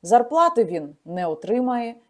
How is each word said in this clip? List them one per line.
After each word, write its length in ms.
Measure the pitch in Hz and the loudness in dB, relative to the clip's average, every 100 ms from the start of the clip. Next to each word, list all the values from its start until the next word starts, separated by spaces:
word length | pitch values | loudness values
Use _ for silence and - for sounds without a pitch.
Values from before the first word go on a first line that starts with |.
Зарплати 600 | 175 240 240 311 339 339 | 4 4 4 2 2 2
він 240 | 190 170 147 143 | 0 -2 -8 -16
не 220 | 160 180 175 | -10 -6 -6
отримає 680 | 156 170 240 254 240 233 233 | -6 -2 -2 0 -2 -6 -12